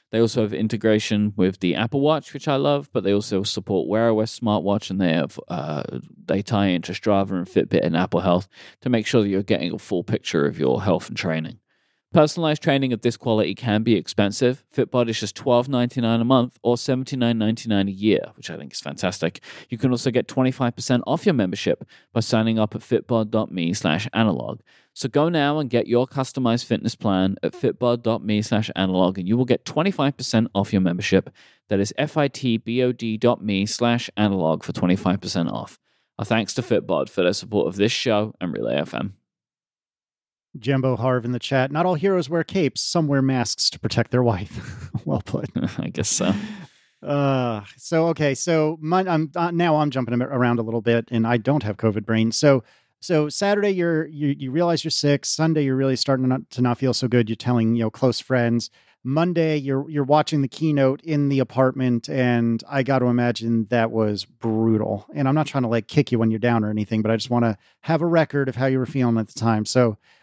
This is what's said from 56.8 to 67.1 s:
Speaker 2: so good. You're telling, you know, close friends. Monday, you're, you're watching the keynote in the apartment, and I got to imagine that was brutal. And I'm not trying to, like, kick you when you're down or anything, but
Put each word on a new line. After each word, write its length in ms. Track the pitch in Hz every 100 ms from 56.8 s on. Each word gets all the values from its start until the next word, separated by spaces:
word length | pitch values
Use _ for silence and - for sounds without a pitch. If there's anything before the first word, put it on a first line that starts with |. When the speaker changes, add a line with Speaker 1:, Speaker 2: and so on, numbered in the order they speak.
| 131
Speaker 2:
so 160 | 117 127
good. 200 | 123 110
You're 60 | 110
telling, 400 | 123 123 113 117
you 80 |
know, 60 | 110
close 300 | - 131 113
friends. 500 | - 127 117 117 - _ _ _
Monday, 540 | 127 147 175 170 160 151
you're, 320 | 139 135 143
you're 160 | 147
watching 380 | 135 151 147 151
the 60 | 135
keynote 520 | - 160 143 135 139
in 280 | 165 151 143
the 80 | 135
apartment, 720 | 127 131 131 135 127 120 -
and 520 | 139 123 120 117 113 -
I 140 | 143
got 160 | 131 135
to 80 | 123
imagine 580 | 120 120 113 117 113 104
that 200 | 120 113
was 360 | 113 107 104 -
brutal. 800 | _ 117 110 113 110 107 104 -
And 120 | 147 135
I'm 80 |
not 120 | 151 143
trying 160 | 139
to, 80 | 120
like, 180 | 117 -
kick 240 | 147 -
you 60 | 120
when 120 | 113
you're 80 | 110
down 240 | 120 117
or 40 | 107
anything, 320 | 107 104 110
but 100 | 110